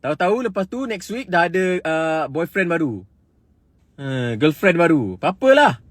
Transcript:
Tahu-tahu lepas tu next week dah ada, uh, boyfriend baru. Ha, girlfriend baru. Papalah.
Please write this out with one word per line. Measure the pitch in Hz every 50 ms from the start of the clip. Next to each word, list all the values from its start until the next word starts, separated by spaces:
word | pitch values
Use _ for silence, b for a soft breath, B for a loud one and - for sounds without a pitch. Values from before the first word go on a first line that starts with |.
| -
Tahu-tahu | 131 151 - 180 180 208 247 254 226
lepas | 190 202 190
tu | 190 - 247 269
next | 240 220 185 - - 202
week | 247 269 -
dah | 180 170 170
ada, | 175 170 185 190 185 185 180 -
uh, | 160 160 160 160 160 160 160 151
boyfriend | 139 135 156 170 180 - 202 190
baru. | 175 170 170 165 135 113 98 92 _ _ _ _ _ _ _ _ _ _ _ _ _ _ _ _ _ _
Ha, | - 139 135 135 131 123 120 117
girlfriend | 107 143 156 151 - - 196 175
baru. | 165 170 170 165 147 120 95 90 90 -
Papalah. | 156 190 _ - 262 269 285 294 233 135 - _ -